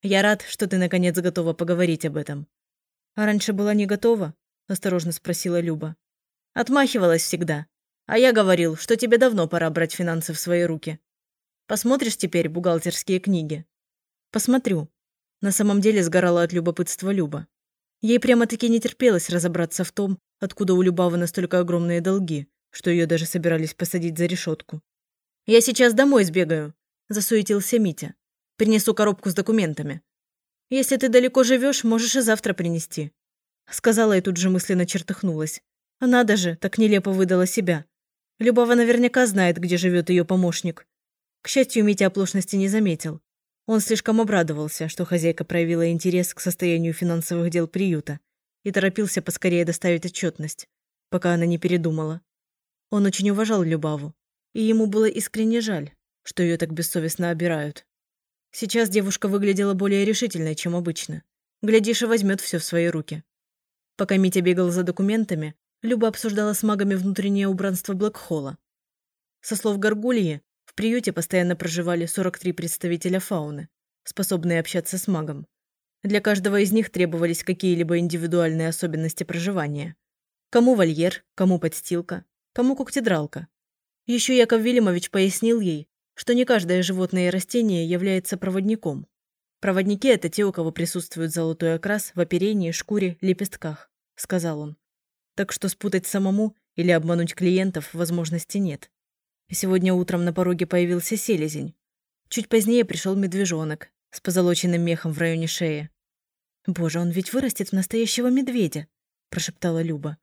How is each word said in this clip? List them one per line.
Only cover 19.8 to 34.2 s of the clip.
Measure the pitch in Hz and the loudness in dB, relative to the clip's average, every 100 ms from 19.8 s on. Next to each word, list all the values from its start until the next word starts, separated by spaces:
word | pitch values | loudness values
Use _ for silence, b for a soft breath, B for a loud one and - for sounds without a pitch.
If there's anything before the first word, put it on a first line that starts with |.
в | 180 | -6
том, | - 202 190 _ _ | -4 -4 -4 _ _
откуда | 190 - 190 | -8 -4 2
у | 185 | 4
Любавы | 185 175 180 175 | 4 2 0 2
настолько | 175 180 180 185 | -2 -4 0 0
огромные | 175 175 170 170 | 2 0 0 0
долги, | 170 196 185 151 143 _ _ | 0 0 -2 -6 -8 _ _
что | - - | -8 0
её | 170 165 | 2 2
даже | 165 | 0
собирались | 165 180 165 165 160 | 0 -2 0 0 -2
посадить | - 170 180 170 160 | -6 -6 -4 -4 -2
за | 170 | -2
решётку. | 180 - 156 - 156 _ _ _ _ _ _ - | -2 -4 -8 -8 -16 _ _ _ _ _ _ 6
«Я | 226 | 6
сейчас | 226 240 247 | 6 4 4
домой | 220 277 269 | 6 6 6
сбегаю», | 190 160 170 160 151 - _ _ _ | 4 2 0 0 -4 -12 _ _ _
засуетился | 208 196 220 196 202 196 240 | -6 0 0 2 0 2 2
Митя. | 208 151 180 - _ _ _ _ | 2 -2 -10 -14 _ _ _ _
«Принесу | 214 220 202 | 4 4 4
коробку | 214 214 196 - | 2 2 2 -2
с | |
документами». | 180 196 220 175 151 147 143 _ _ _ _ _ _ _ | -2 0 2 0 -2 -8 -10 _ _ _ _ _ _ _
«Если | 262 269 269 | -2 0 2
ты | 269 | 6
далеко | 240 254 254 | 6 6 4
живёшь, | 247 254 262 277 | 4 4 2 0
можешь | 226 226 233 | 0 0 0
и | 262 | 0
завтра | 226 220 - | 2 2 0
принести», | 185 170 170 160 - 151 _ _ _ _ _ _ | -2 -2 -4 -6 -8 -10 _ _ _ _ _ _
сказала | - - 220 220 | -2 2 4 4
и | 196 | 2